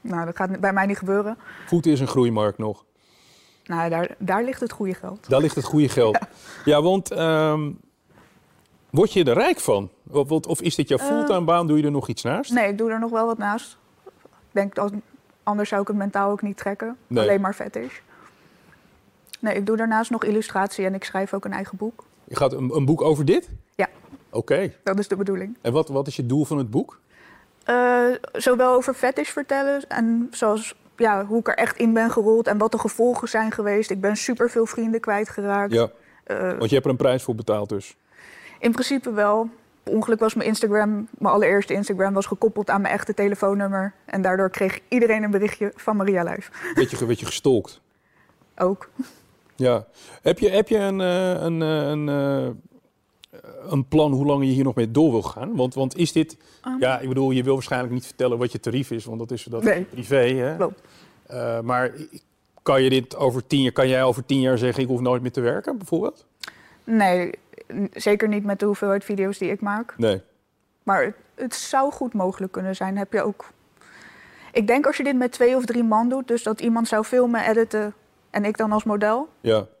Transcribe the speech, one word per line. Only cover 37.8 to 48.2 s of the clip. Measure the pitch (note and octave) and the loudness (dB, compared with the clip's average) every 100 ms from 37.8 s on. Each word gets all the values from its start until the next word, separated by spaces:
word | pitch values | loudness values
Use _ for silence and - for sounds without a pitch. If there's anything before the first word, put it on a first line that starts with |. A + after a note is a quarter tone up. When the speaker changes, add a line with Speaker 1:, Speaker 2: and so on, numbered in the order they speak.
| - _ _ - - - - - | -8 _ _ -20 -20 -20 -20 -4
Speaker 1:
In | A#3 | -2
principe | A3+ B3 C#4 B3+ | 0 -2 -2 -2
wel. | G#3 G#3 G#3+ A3+ - _ _ | 0 2 2 -2 -8 _ _
Per | - | -2
ongeluk | A3 A3+ A3+ | -2 0 2
was | A3 | 2
mijn | A3+ - | 0 -2
Instagram, | G#3+ G#3+ G#3 G#3 G#3 A3 | 0 2 2 2 -2 -6
mijn | - G3 | -2 2
allereerste | C#3 E3+ G3 G3 | 4 4 2 2
Instagram, | F#3+ G3+ F#3+ G3 | -2 -2 0 0
was | G3 | 0
gekoppeld | G3 G#3 A3 G3+ G#3 | -2 0 0 0 0
aan | G3+ | 0
mijn | G3 | 0
echte | - - | -2 -2
telefoonnummer. | G#3 G3+ G3+ G3+ G3+ G3 G3 G3 _ | 0 0 2 0 0 0 -2 -4 _
En | - G3 | -6 -2
daardoor | F#3 F#3 F#3+ | 0 2 0
kreeg | - F#3+ - _ | 0 -2 -2 _
iedereen | B3 A#3 A3 | 2 4 2
een | G#3+ | 2
berichtje | G3+ G#3 - G#3 | 0 0 -2 -6
van | - - | -4 -2
Maria | G#3+ G3 F#3 | 0 2 2
Live. | E3+ - - - | 0 -6 -12 -12
<laughs> | F4+ | -4
Speaker 2:
Werd | E4 - | 0 0
je | - | 0
ge-, | |
werd | A#2 A#2 | -2 -2
je | |
gestalkt? | - - C#3 A#2 - - _ _ _ _ | -4 -2 2 2 0 -20 _ _ _ _